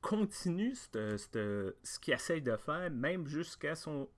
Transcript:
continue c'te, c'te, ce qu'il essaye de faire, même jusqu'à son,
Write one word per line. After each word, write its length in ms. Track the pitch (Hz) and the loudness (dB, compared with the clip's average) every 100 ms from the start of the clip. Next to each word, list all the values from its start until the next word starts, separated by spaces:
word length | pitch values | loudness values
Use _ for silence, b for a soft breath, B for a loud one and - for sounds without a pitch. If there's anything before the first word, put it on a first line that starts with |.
continue 760 | - 214 202 - 180 170 226 262 | 0 4 4 2 0 2 2 0
c'te, 420 | - - 107 104 | -4 -2 0 -2
c'te, 200 | - 117 104 101 98 - | -2 -2 0 0 0 -4
ce 160 | - - | -8 -6
qu'il 140 | - | 2
essaye 280 | 131 - 165 | 2 2 0
de 160 | 131 110 | 2 0
faire, 320 | - 156 180 | 0 -2 -2
même 360 | 135 139 185 147 | 0 0 0 -2
jusqu'à 480 | 151 165 - 147 160 | -2 -4 -4 -4 -2
son, 340 | - 143 135 | -4 -4 -4